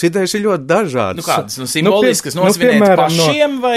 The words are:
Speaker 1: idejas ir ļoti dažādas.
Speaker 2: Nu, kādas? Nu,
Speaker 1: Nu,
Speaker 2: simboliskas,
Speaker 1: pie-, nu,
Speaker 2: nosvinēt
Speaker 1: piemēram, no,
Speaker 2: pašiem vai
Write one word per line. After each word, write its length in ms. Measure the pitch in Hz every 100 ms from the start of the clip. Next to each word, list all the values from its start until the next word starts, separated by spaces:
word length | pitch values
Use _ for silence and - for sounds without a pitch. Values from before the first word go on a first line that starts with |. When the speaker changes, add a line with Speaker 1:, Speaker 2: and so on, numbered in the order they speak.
| 170
Speaker 1:
idejas 300 | 185 185 214
ir 80 |
ļoti 220 | 208 175 131
dažādas. 500 | 180 196 127 101 92
Speaker 2:
Nu, 60 |
kādas? 340 | 165 131 104 139
Nu, 60 |
Speaker 1:
Nu, 20 | 127
Speaker 2:
simboliskas, 640 | 156 170 196 254 214 147
Speaker 1:
pie-, 60 | 147
nu, 60 | 185
Speaker 2:
nosvinēt 300 | 202 247 220
Speaker 1:
piemēram, 320 | 202 180 151
no, 140 | 165 160
Speaker 2:
pašiem 300 | 302 294 269
vai 120 | 254